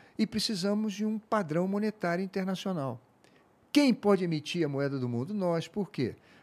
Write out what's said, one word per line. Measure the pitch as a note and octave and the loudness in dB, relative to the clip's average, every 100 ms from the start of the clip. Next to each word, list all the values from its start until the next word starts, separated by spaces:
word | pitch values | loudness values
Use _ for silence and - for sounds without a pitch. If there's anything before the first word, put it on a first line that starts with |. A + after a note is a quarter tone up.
| - - | -12 -2
E | A3 | -2
precisamos | A3 - G#3 G3 G#3 A3 | 0 -2 0 0 0 0
de | F#3+ G#3+ | -2 -2
um | A3 | -4
padrão | - A3 E3 D#3 F#3 | 0 0 0 0 0
monetário | G3+ G#3+ G#3 F3 F3 F#3+ | 0 -2 -2 -2 -2 -2
internacional. | G3 F#3+ F#3 G3 F3+ C3+ A2+ - _ - _ _ _ _ | -4 -4 -4 -4 -4 -4 -6 -12 _ -20 _ _ _ _
Quem | - C#4+ | 4 6
pode | G#3+ G3+ G3 | 4 4 4
emitir | F3+ D#3 - F3 D#3 | 2 -2 -2 -2 0
a | |
moeda | C#3 C#3+ C#3 | 0 -2 0
do | B2 | -2
mundo? | A#2+ C#3 | -2 -2
Nós. | G#3 F3+ E3 D#3+ | -2 0 0 -2
Por | - F#3+ | -4 -4
quê? | - A#2 - - - | -2 -4 -4 -14 -20